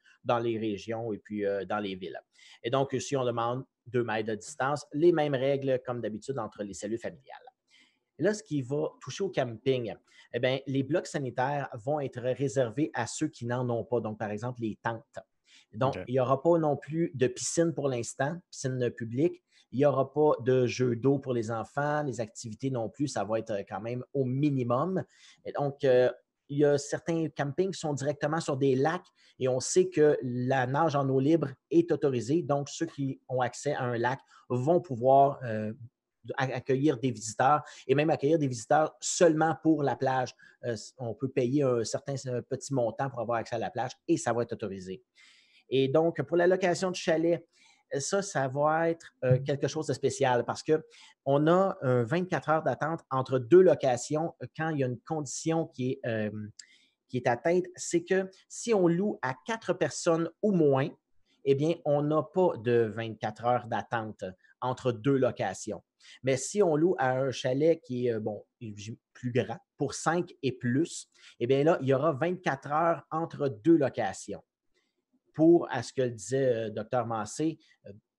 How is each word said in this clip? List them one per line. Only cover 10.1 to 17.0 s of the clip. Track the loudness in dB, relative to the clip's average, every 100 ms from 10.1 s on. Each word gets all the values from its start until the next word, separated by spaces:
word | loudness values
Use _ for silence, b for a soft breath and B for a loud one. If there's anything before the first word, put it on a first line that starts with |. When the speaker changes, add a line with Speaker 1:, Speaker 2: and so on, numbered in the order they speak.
| b b
Speaker 1:
eh | -2
bien, | 0 0 -2
les | -4
blocs | 0 -2 -2
sanitaires | -6 -6 -2 -2 -2 -6
vont | -8 -4 -4
être | -4 -6
réservés | -4 -2 -2 0 -2 -2 -4
à | -2 -6
ceux | -4 -6
qui | -6 -4
n'en | -2 -2
ont | -4 -2
pas. | -2
Donc, | -2 -6
par | -6
exemple, | -6 -8 -6
les | -8 -4
tentes. | -6 -6 -12 -18 -20 _ b b b
Donc, | -2 -2 -2
Speaker 2:
Ok. | -2
Speaker 1:
il |
n'y | 0
aura | 2 2
pas | 4 4
non | 4 -2
plus | -4 -4